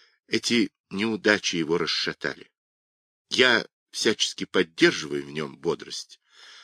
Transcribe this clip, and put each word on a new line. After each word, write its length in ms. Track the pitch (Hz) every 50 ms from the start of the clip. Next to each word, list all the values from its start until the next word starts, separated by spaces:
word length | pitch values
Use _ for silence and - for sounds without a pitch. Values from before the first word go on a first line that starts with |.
| _ _ _ _ _
Эти 460 | - - 113 - - 120 120 104 - _ _ _ -
неудачи 680 | - 95 107 113 110 101 92 107 104 98 - - -
его 220 | 87 80 73 82 87
расшатали. 720 | 85 78 - - - 85 78 - - 76 67 73 76 _ _ _ _ _ _ _ _ _ _ _ _ _ _ _ _ -
Я 360 | - - 127 127 120 110 - - _ _ _ _ -
всячески 520 | - - 117 107 - - - - - 95
поддерживаю 800 | - - 98 92 82 82 - 160 175 - - 80 73 71 71 71
в 60 | 71
нём 260 | 71 76 78 71 -
бодрость. 640 | - 69 82 76 71 - 69 - - - - - - _ _ _ - - - - -